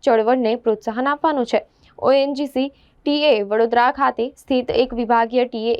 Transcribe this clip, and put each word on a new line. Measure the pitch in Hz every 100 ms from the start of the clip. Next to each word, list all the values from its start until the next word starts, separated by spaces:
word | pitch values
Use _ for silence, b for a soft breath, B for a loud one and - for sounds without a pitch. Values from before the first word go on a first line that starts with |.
ચળવળને | - 226 220 262 233 240
પ્રોત્સાહન | 233 214 233 220 269
આપવાનો | 285 330 302 240
છે. | 156 - b b b
ઓ | -
એન | 269 277
જી | 269 285
સી | 262 277
ટી | _ _ _ - 294
એ | 302 220
વડોદરા | 202 214 226 240 247
ખાતે | 277 277 - 240 -
સ્થિત | - 254 247 -
એક | 254
વિભાગીય | 233 233 233 226 247 247
ટી | 233
એ | 226